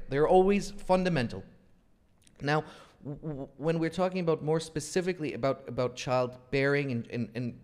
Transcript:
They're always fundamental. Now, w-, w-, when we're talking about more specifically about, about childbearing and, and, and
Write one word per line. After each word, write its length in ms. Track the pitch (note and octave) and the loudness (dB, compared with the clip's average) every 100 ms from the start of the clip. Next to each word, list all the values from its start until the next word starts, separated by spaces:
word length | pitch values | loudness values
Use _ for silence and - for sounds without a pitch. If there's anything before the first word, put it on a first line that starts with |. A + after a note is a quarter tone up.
| - | -4
They're 180 | C#3 D3+ | 2 6
always 420 | F#3 F#3+ G3+ - | 8 6 4 0
fundamental. 720 | - - F#3 F3+ D#3 A2+ F#2+ - - _ _ _ _ _ _ _ - | -4 2 2 4 2 0 -4 -14 -20 _ _ _ _ _ _ _ -6
Now, 240 | C#3 D3+ D3+ - - - | 0 0 -2 -10 -20 -16
w-, 140 | C3+ C#3+ | -14 -10
w-, 260 | D#3+ C#3 C#3 - | -10 -10 -12 -6
when 220 | D3+ E3 | -2 0
we're 120 | D#3+ | 0
talking 300 | F3 F#3 F#3 | 0 -2 0
about 220 | E3 D#3 | 0 0
more 180 | D3 D#3+ | 0 -2
specifically 760 | D#3+ D#3 - F#3+ F3+ F3 D3+ | -2 -8 -4 -2 -2 -2 -4
about, 280 | A2+ C3+ C3 - | -2 -2 -2 -6
about 280 | A#2+ B2 B2 | -4 -4 -4
childbearing 960 | C#3 B2+ B2 - - C3+ C#3 C#3+ C#3 | 0 0 0 -4 -4 0 2 2 0
and, 140 | A#2 - | -4 -4
and, 180 | A#2+ A#2 | -6 -6
and 240 | B2 B2 - | -6 -8 -8